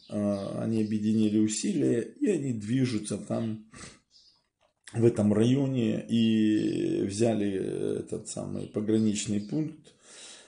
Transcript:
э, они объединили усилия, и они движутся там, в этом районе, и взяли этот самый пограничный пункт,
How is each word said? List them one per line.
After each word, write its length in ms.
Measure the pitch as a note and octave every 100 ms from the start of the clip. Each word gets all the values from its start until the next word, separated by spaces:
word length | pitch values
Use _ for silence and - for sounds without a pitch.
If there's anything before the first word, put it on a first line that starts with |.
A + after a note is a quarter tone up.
| -
э, 480 | G#2+ G#2 G2+ G2 -
они 240 | A#2 A2+
объединили 580 | G#2+ G#2+ G#2+ A2 G#2+ G#2+
усилия, 640 | G#2+ G#2+ - E3 C3 A#2
и 280 | A2+ - C#4
они 240 | E3+ C#3
движутся 640 | A2 G2+ C3 A#2+ G#2+ - G2+
там, 480 | - A#2 A2+ A2 - - - - _ _ _ _ _ _ _ _ -
в 100 | A#2
этом 300 | A#2 A2+ G#2
районе, 720 | G#2 A#2+ C3+ C3+ C3 A2 A2 -
и 960 | A#2 A2+ A2 G#2+ G#2+ G#2 F#2 F#2+ F#2+
взяли 960 | G2+ G2+ A#2 G#2+ G2+ F#2+ G2+ F#2+ G#2 G#2
этот 300 | - F#2 -
самый 380 | G2+ G2 G2 G2
пограничный 720 | - G#2+ A2 A2 G#2 - G#2
пункт, 520 | G#2 D3+ D3 - - _ - - - -